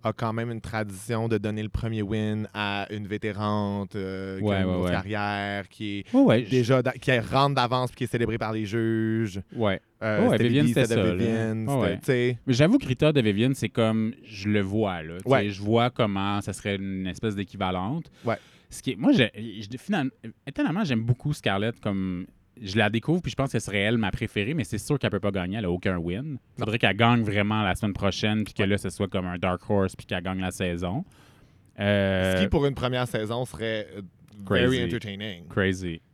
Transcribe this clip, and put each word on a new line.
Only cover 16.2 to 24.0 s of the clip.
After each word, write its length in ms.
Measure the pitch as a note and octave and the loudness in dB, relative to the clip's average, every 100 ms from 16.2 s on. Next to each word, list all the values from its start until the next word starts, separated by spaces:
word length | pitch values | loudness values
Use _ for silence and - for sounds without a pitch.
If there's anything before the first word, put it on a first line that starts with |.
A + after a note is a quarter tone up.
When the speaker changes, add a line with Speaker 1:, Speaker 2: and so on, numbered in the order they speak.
| G2 G2+ | 0 -2
Speaker 2:
ça 100 | G2+ | -4
serait 240 | G2 G#2+ G2 | -6 -4 -4
une 320 | G2 F#2+ F#2 | -4 -6 -6
espèce 280 | F2+ A2+ G2+ | -4 -4 -4
d'équivalente. 760 | G2 G2+ F#2 F#2 F#2+ D#3+ D#3 - A#2+ | -6 -4 -2 -2 -2 -6 -8 -8 -4
Speaker 1:
Ouais. 100 | A2 - _ _ | -4 -6 _ _
Speaker 2:
Ce 100 | - | -10
qui 100 | - | -6
est... 40 | G2+ | -2
moi, 160 | B2 | 2
je, 100 | B3 A2 - | 4 4 0
je, 400 | A2+ G2 G#2 B2 | -12 -12 -12 -14
finalement, 340 | - G3 C3+ _ A2+ - - | -4 -2 -2 _ -18 -14 -12
étonnamment, 380 | C#3 C#4+ E3 | -4 -2 0
j'aime 200 | G3 A#2 | 0 0
beaucoup 280 | A2+ A#2+ D3 | 0 0 0
Scarlett 480 | D3 - G2 A2 A#2 | -2 -2 0 -2 -4
comme 460 | A2 G2 F#2+ F2+ F#2 _ _ - | -4 -2 -2 -4 -8 _ _ -14
je 160 | G#2+ G2+ | -4 2
la 120 | G#2+ | 2
découvre, 320 | A2+ - F3 | 2 0 -2
puis 100 | C#3 | -2
je 40 | - | -4
pense 160 | C3+ | -2
que 80 | A#2 | -2
ce 60 | - | -2
serait 140 | G2+ | 0
elle 180 | G2+ | 2
ma 140 | A#2 | 2